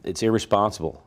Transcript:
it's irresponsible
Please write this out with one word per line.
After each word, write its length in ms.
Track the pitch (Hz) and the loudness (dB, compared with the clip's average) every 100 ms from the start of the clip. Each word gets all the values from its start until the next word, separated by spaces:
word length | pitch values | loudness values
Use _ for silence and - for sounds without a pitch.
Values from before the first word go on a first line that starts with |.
it's 200 | - 87 | -8 -2
irresponsible 800 | 113 110 - 101 104 - 80 - | 0 0 2 2 2 -2 -8 -8